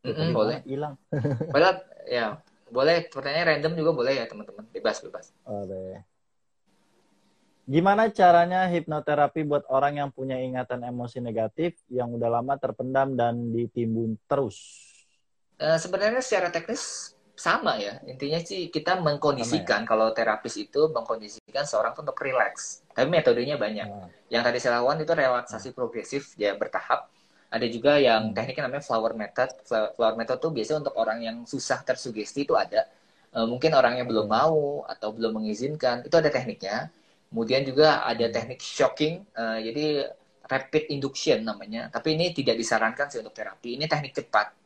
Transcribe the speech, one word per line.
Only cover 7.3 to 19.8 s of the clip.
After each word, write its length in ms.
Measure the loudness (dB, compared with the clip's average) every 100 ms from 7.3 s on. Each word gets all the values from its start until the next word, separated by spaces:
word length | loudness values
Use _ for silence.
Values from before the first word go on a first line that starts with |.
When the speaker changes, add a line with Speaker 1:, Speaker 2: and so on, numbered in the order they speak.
| _ _ _ 0
Speaker 2:
Gimana 300 | 4 6 6 4 6
caranya 460 | 8 8 6 2 2
hipnoterapi 680 | 0 -2 -4 0 2 2 2 0
buat 140 | 0 2
orang 240 | 2 2 0
yang 80 | -6 -6
punya 180 | -6 -4
ingatan 400 | -4 -4 -4 -6 -6
emosi 260 | -8 -8 -8
negatif 500 | -6 -2 -2 -2 -4 -4 _ -4
yang 120 | -4 -2
udah 120 | 0 0
lama 120 | 0 -2
terpendam 560 | -2 -4 0 2 2
dan 400 | 2 2 0 -2 -2
ditimbun 640 | -2 -2 -2 0 -2 -4 _
terus? 640 | -2 -2 -6 -20 -20 -20 _ _ _ _ _ _ _
Speaker 1:
Eh, 160 | 2 2
sebenarnya 480 | 2 0 0 0
secara 240 | 0 0 0 -2
teknis 560 | -4 -6 -6 -10 -12 _ _ -4
sama 400 | 0 2 2 0
ya. 200 | -4 -8 -14
Intinya 320 | -8 -2 -2
sih 320 | -4 -8 -4
kita 280 | -4 0 0
mengkondisikan, 840 | 2 2 2 2 0 -2 0 0